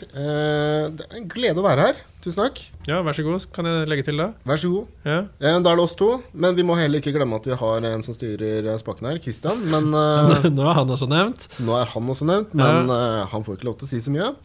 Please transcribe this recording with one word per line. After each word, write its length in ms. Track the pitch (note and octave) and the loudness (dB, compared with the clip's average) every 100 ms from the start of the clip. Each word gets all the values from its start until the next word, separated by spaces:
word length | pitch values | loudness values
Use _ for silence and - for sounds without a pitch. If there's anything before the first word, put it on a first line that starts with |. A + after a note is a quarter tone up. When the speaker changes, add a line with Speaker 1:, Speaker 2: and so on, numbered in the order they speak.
| - | -10
Speaker 1:
Eh, 800 | C3+ D3 D3 D3+ D3+ D3+ D3+ D#3 D#3+ | -8 -4 -2 0 0 0 0 -2 -8
det 120 | - | -14
er 80 | A3+ | -14
en 60 | F#3 | -10
glede 320 | A#3 A#3+ E3 | -2 0 2
å 60 | G3 | 2
være 240 | C3 G#3+ | 4 4
her. 80 | D4 - - | 2 -8 -12
Tusen 160 | F3+ E3+ B3 | -6 -2 -2
takk. 160 | - - - - | -4 -14 -12 -4
Speaker 2:
Ja, 140 | E3+ | -2
vær 140 | D#3+ C#3+ | 0 -2
så 80 | D#3 | -2
god. 180 | F#3 - | -2 -6
Kan 160 | - E3+ | -6 -2
jeg 220 | E3 D#3 | 0 0
legge 140 | D3 C3+ | -2 -2
til 80 | D3 | -2
da? 80 | F#3 A3 B2 | -4 -4 -2
Speaker 1:
Vær 140 | D3+ | 0
så 80 | F3 | 0
god. 220 | F#3 A3+ - | -2 -4 -8
Speaker 2:
Ja. 140 | C#3+ D#3+ G3+ - | -2 -2 -4 -2
Speaker 1:
Eh, 160 | C#3+ F3 | 2 4
da 140 | F3 | 4
er 80 | E3+ | 4
det 20 | |
oss 120 | E3+ - | 2 2
to, 80 | G3+ B3+ - | 2 2 -4
men 240 | D#3 F3 F3+ | 0 2 2
vi 80 | |
må 140 | F3 E3+ | 2 2
heller 220 | D3+ D3 | 2 0
ikke 80 | C#3+ C#3+ | 0 0
glemme 180 | C3 A2 | 0 -2
at 140 | C3 | -4
vi 60 | B2 | -2
har 240 | A2+ A2+ A2+ | 0 0 -2
en 160 | A2 A2 | -4 -6
som 100 | A2+ | -8
styrer, 540 | A#2+ G#2 G#2+ G#2+ A2 | -8 -4 -2 -2 -2
eh, 80 | A2 | -4
spaken 300 | A2 G2 A#2 | -6 -8 -6
her, 80 | E3 | -6
Kristian, 400 | C3 A2+ D#3 A3+ | -6 -6 -4 -2
men, 320 | F3+ D#3 D3+ | 0 0 2
eh, 560 | D3+ D3+ D3+ D3 D3 D#3 | 2 2 6 6 6 4
Speaker 2:
<laughs> 60 | C#3 | 2
Nå 140 | C#3+ | 2
er 80 | D#3+ | 2
han 180 | C3 B2+ | 2 0
også 140 | C3 | 0
nevnt. 380 | D#3 G#3 B3 - - | 2 0 -2 -12 -6
Speaker 1:
nå 160 | A#2 A#2+ | 0 0
er 160 | A#2+ | 0
han 160 | C3 A#2+ C3 | -4 -4 -2
også 120 | D3+ | 0
nevnt, 240 | G3 G#3 D#3 | 0 0 2
men, 320 | C#3 D#3+ B2+ | 4 4 2
Speaker 2:
Ja. 80 | A#2+ A#2+ A2 | 2 0 -2
Speaker 1:
eh, 60 | F#2+ | -4
han 160 | A2 | -6
får 140 | G#2+ F#2+ | -6 -6
ikke 80 | A#2+ | -8
lov 40 | A2 | -8
til 100 | C3+ | -6
å 20 | |
si 80 | A#2+ | -6
så 140 | B2+ D3 | -4 -2
mye. 160 | A3 C#4 | -4 -6